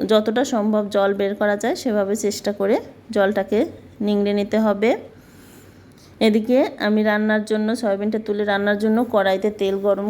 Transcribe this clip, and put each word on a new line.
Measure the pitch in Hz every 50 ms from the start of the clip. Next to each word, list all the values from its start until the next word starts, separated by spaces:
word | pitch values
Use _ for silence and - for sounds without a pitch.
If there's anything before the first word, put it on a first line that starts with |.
| - 190
যতটা | 220 214 214 226 220 247 277
সম্ভব | 254 254 220 208 220 214 214 208 196
জল | 202 202 196 196 202
বের | 196 202 196 202
করা | 202 214 208 202 208
যায় | 220 240 349
সেভাবে | 349 - 262 208 208 196 196 208
চেষ্টা | 226 - 202 202 - - 202 208
করে | 208 196 196 240 453 466 - - - - -
জলটাকে | 226 208 196 196 214 202 190 - 208 214 302 330 - - - - - -
নিংড়ে | 214 208 208 202 202 202 202
নিতে | 208 202 202 - 220
হবে। | 220 214 202 202 214 233 381 440 - - - - - - - - - - - - - - - - - - - - - - - -
এদিকে | 226 220 214 226 214 254 247 262 302 - 277 -
আমি | - 208 214 214 214
রান্নার | 214 208 208 214 214 214 214 214
জন্য | 214 220 214 214 214 233
সয়াবিনটা | 247 247 208 196 196 208 214 220 220
তুলে | 220 - 208 208 208
রান্নার | 208 202 196 202 202 208 202
জন্য | 214 220 220 233 247 233
কড়াইতে | 240 208 190 190 190 190 202 214
তেল | 208 - 196 190 196 196
গরম | 196 208 196 196 202